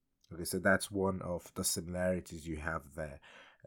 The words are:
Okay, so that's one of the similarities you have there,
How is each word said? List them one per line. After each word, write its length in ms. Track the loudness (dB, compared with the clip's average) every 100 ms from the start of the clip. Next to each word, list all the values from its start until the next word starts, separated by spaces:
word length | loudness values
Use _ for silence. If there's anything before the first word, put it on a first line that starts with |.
| _ _ -14
Okay, 120 | -8
so 140 | -4 2
that's 320 | 6 4 4
one 320 | 0 2 0
of 300 | -2 -4 -6
the 80 | -2
similarities 840 | 0 0 -2 2 2 2 -2 -8 -6
you 80 | -4
have 260 | -2 -4 -6 -8
there, 240 | -8 -8 -18 -20 -20 -20